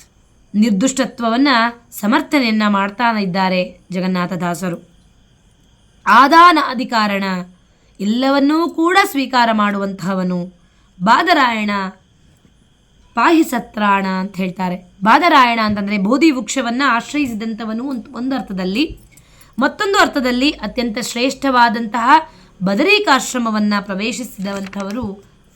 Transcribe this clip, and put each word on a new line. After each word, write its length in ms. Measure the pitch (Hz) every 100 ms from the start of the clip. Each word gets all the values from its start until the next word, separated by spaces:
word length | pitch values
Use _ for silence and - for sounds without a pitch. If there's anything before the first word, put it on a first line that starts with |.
| _ _ _ _ _
ನಿರ್ದುಷ್ಟತ್ವವನ್ನ 920 | 202 220 190 262 262 247 - 233 240 285 240 233 233 _ -
ಸಮರ್ಥನೆಯನ್ನ 640 | 208 294 311 294 233 220 208
ಮಾಡ್ತಾ 520 | 196 196 202 233 214
ಇದ್ದಾರೆ 600 | 190 190 190 185 180 - -
ಜಗನ್ನಾಥದಾಸರು. 960 | 180 185 180 175 180 175 165 180 170 - _ _ _ _ _ _ _ _ _ _ _ -
ಆದಾನಾದಿ 800 | 220 269 330 349 320 262 254 262
ಕಾರಣ, 380 | 226 208 196 196 185 180 - _ _ _ -
ಎಲ್ಲವನ್ನೂ 680 | 196 240 269 277 277 311 330
ಕೂಡ 300 | - 330 392
ಸ್ವೀಕಾರ 440 | 403 277 254 254 226
ಮಾಡುವಂತಹವನು, 1000 | 220 208 202 196 196 180 190 180 180 180 - _ _ _ -
ಬಾದರಾಯಣ 680 | 185 269 359 320 247 220 208 202 190 - _ _ _ _ _ _ _ _ _ _ _
ಪಾಹಿ 280 | 233 262 320
ಸತ್ರಾಣ 640 | - 240 - - 208 196 190
ಅಂತ 300 | 190 190 175
ಹೇಳ್ತಾರೆ. 600 | 185 175 180 180 - -
ಬಾದರಾಯಣ 560 | 208 262 349 294 240 233
ಅಂತಂದ್ರೆ 360 | 214 208 202 208
ಬೋಧಿ 320 | 190 262 320
ವೃಕ್ಷವನ್ನ 520 | 254 214 269 233 240 277
ಆಶ್ರಯಿಸಿದಂಥವನು 960 | 233 - 294 269 214 226 220 220 226
ಒಂದ್-, 260 | 277 247 240
ಒಂದು 260 | 226 262 262
ಅರ್ಥದಲ್ಲಿ, 640 | 196 185 180 208 330 - _ - _ - - -
ಮತ್ತೊಂದು 400 | 277 - 403 392
ಅರ್ಥದಲ್ಲಿ 520 | 330 285 247 247 285
ಅತ್ಯಂತ 480 | - 214 - 233 220
ಶ್ರೇಷ್ಠವಾದಂತಹ 1120 | - 240 262 262 277 247 240 214 233 233 233 302 320 - - -
ಬದರಿಕಾಶ್ರಮವನ್ನ 1080 | 190 202 359 415 370 262 - 254 226 214 208 202
ಪ್ರವೇಶಿಸಿದಂಥವರು 1400 | 202 190 220 240 254 - 196 196 196 202 196 233 214 190 - _ _